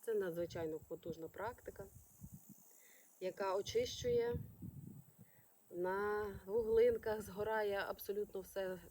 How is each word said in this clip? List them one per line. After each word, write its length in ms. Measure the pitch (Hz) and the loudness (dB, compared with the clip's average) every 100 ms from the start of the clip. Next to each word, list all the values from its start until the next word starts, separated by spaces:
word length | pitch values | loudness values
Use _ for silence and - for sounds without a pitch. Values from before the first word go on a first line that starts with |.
Це 140 | - | 0
надзвичайно 640 | 214 185 170 170 170 160 156 | 2 2 0 -2 0 -2 -2
потужна 500 | - 165 170 160 160 | -6 -8 -6 -6 -8
практика, 580 | - 214 240 - 196 196 - - - - - - - - - - - - - | -4 -6 -6 -12 -10 -12 -14 -20 -16 -14 -14 -18 -20 -20 -20 -20 -20 -20 -6
яка 360 | 185 - 196 196 | -6 0 2 2
очищує, 760 | 196 453 508 - 494 480 466 480 - - - - - - - - - - - - - | 2 2 2 0 2 4 4 0 -6 -10 -12 -10 -14 -16 -18 -20 -20 -20 -20 -20 -10
на 560 | 175 180 196 208 208 208 190 190 | 0 2 2 2 2 -2 -6 0
вуглинках 760 | 226 220 226 240 226 220 214 | 0 6 8 8 6 0 -2
згорає 600 | 208 185 214 220 208 196 - | -4 -4 0 2 2 2 0
абсолютно 520 | 196 - 202 208 190 | -4 -2 -2 -2 -6
все, 400 | 185 196 185 180 175 | -6 -4 -2 -4 -10